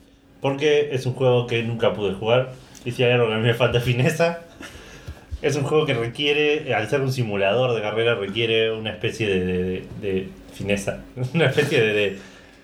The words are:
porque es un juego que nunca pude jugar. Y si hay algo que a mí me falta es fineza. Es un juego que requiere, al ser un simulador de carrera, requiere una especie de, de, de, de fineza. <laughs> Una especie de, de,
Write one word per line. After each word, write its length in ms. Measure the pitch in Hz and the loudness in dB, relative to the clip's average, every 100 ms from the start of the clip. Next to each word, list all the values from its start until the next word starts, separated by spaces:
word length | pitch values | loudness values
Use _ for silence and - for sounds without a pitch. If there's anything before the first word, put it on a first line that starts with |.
| - _ _ - | -20 _ _ -6
porque 500 | 135 139 151 147 143 | -4 0 2 4 2
es 120 | 131 127 | -2 -4
un 60 | 120 | 2
juego 300 | 131 123 117 | 4 4 2
que 180 | 117 | -2
nunca 300 | 113 113 107 | -2 0 0
pude 200 | 95 101 | 2 -2
jugar. 400 | 95 110 123 131 - - - 127 | -2 2 2 2 -8 -20 -12 -8
Y 60 | |
si 120 | 120 | 0
hay 80 | 123 | 4
algo 160 | 123 117 | 4 2
que 60 | |
a 40 | 110 | 2
mí 60 | |
me 120 | 117 113 | 2 2
falta 240 | 123 120 | 0 0
es 40 | |
fineza. 580 | 120 120 151 156 170 170 - - - - - - - - - - | 0 2 2 2 0 -2 -12 -18 -18 -18 -20 -20 -18 -18 -14 -4
Es 140 | 151 143 | -2 -2
un 80 | |
juego 220 | 135 156 147 | 0 0 0
que 80 | |
requiere, 800 | 120 117 120 147 147 151 151 151 | -2 -4 -2 0 2 2 0 -2
al 140 | 107 107 | -2 0
ser 120 | 143 | 0
un 100 | 135 | 0
simulador 600 | 127 113 101 98 113 127 | -2 -2 0 2 2 2
de 80 | 117 | 0
carrera, 340 | 104 110 117 113 | -2 0 0 0
requiere 560 | 98 104 113 113 113 | -2 -2 0 2 2
una 160 | 110 110 | -2 -6
especie 340 | 92 113 - 107 | -4 -6 -2 0
de, 120 | 95 90 | 0 0
de, 80 | |
de, 280 | 90 92 92 - - | -2 -2 -4 -8 -10
de 280 | 101 95 95 - - | -4 -4 -4 -12 -18
fineza. 460 | - 98 101 - - - - | -8 -2 -2 -2 -8 -10 -8
<laughs> 180 | 127 | -4
Una 120 | 170 143 | 2 2
especie 340 | 151 135 147 | 2 2 4
de, 120 | 110 | 2
de, 240 | 104 101 95 - - - - | 2 0 -2 -14 -20 -20 -18